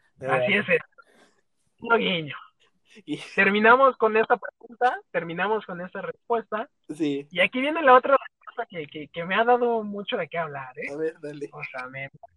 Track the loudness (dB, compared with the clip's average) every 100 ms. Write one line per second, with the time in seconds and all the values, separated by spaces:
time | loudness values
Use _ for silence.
0 | _ -10 -4 0 2 0 2 -2 -2 _
1 | _ _ _ _ _ _ _ _ 0 0
2 | 0 -4 -6 -12 -18 _ _ _ _ -18
3 | -10 -10 -6 0 2 6 6 8 6 4
4 | 2 2 2 0 -2 -18 -14 -2 0 0
5 | -6 -6 -4 -4 -2 -2 -6 -12 -12 -10
6 | -12 -10 -4 -4 -4 -8 -8 _ -12 -4
7 | -2 -4 -4 0 0 0 -2 2 6 6
8 | 6 0 0 _ -16 -12 -10 -10 -12 -14
9 | -14 -10 -4 0 2 2 2 -2 -4 -10
10 | -8 -6 -6 -6 -6 -8 -12 -12 -10 -6
11 | -6 -6 -14 -12 -14 -12 -14 -12 -12 -12
12 | -14 -16 -20